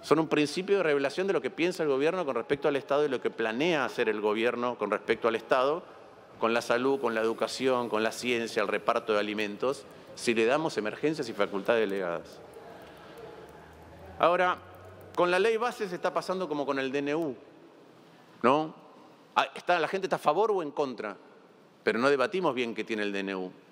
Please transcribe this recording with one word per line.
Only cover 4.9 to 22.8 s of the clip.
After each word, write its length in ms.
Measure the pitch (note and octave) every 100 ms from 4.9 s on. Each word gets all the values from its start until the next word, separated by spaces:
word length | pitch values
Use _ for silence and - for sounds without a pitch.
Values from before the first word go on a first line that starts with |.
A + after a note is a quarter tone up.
| G2+ - A#2 A#2
al 80 | A2+
Estado, 480 | - C3+ C3 D#3+ - - - - - -
con 160 | A2+ A#2
la 80 |
salud, 360 | A#2 A#2+ C3 C#3
con 140 | B2
la 80 | A2+
educación, 640 | A2+ A2 A2+ - B2+ B2+ A#2+
con 140 | G#2+
la 100 | A2
ciencia, 520 | A2 A#2+ A#2+ A2+ A2+
el 40 | G#2
reparto 460 | G#2 - A#2 A2+
de 60 | G#2
alimentos, 680 | G#2 G#2 G#2+ G#2 B2 C#3 - - - -
si 180 | -
le 120 | A2+ A2+
damos 300 | C#3 D#3+ -
emergencias 500 | G#2 - D3 D#3 B2
y 40 |
facultades 540 | G2 G2+ G2 F#2+ A#2 G#2+
delegadas. 520 | G2 F2+ E2+ - - - - - - - - - - - - - - - - - - - -
Ahora, 400 | D#3+ F3 F3+ F3+ - - - - - -
con 140 | F3
la 80 | F3+
ley 180 | G#3 A3+
base 300 | A#3+ - G#3
se 60 |
está 180 | F3 F#3
pasando 380 | E3+ D#3+ F#3 F3+
como 160 | D3 C3+
con 140 | C3+
el 120 | C3+
D 60 | C3+
N 160 | C#3+
U, 220 | D3+ E3 B2 - - - - - - - - - -
¿no? 320 | A#2+ C#3+ D#3+ - - - - - - -
Ah, 120 | C#3
está, 260 | - - F3
la 80 | D3
gente 200 | F#3+ F#3
está 80 | F3
a 40 |
favor 300 | D#3+ D3+ A3
o 120 | G3
en 80 | D3+
contra, 440 | C#3 C#3 A#2 G#2+ F#2+ - - - - - -
pero 160 | - G#2+
no 100 | C3
debatimos 460 | C#3+ B2 F#3 F3 B2
bien 200 | A#2+
qué 80 | A2